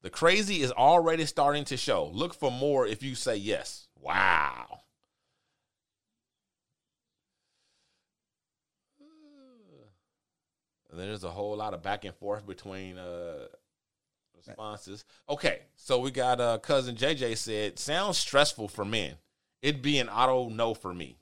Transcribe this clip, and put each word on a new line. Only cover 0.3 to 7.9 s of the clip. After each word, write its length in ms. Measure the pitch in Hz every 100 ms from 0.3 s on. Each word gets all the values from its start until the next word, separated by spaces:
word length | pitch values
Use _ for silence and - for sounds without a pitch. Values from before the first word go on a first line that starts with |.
| 196 202 185
is 100 | 131
already 520 | - 135 175 165 160 151
starting 380 | - 143 147 143
to 100 | 127
show. 300 | - 101 76
Look 280 | 90 165
for 160 | - 139
more 340 | 123 143 139 117
if 160 | 107
you 100 | 135
say 220 | 123 127 110
yes." 500 | 101 90 - - - _
Wow. 800 | 69 90 95 85 71 62 58 - _ _ _ _ _ _ _ _ _ _ _ _ _ _ _ _ _ _ _ _ _ _ _ _ _ _ _ _ _ _ _